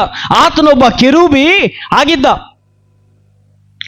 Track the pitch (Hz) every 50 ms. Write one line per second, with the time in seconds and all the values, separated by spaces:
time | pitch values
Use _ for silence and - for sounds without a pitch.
0 | 196 - - - - - 185 226 302 330 330 320 302 302 285 254 262 233 247 -
1 | 240 262 285 330 349 330 285 269 277 330 381 403 285 185 - - - - - 226
2 | 294 285 330 269 262 262 196 - - - _ _ _ _ _ _ _ _ _ _
3 | _ _ _ _ _ _ _ _ _ _ _ _ _ _ _ - -